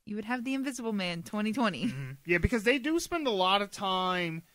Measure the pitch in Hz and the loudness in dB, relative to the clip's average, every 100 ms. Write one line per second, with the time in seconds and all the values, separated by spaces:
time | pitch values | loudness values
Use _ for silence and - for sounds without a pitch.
0 | - 208 220 254 247 269 277 254 226 208 | -12 -10 -6 -6 -4 -4 -4 -6 -4 -4
1 | 180 170 - 214 214 254 220 139 262 135 | -4 -6 -6 -4 -2 0 0 0 -4 -6
2 | 131 135 170 175 - 233 214 277 277 330 | -10 -10 0 2 2 2 2 2 0 -2
3 | - 339 277 196 185 202 202 - 196 185 | -2 -2 4 6 6 4 2 -4 -2 2
4 | 185 180 170 160 - | 2 0 -2 -4 -10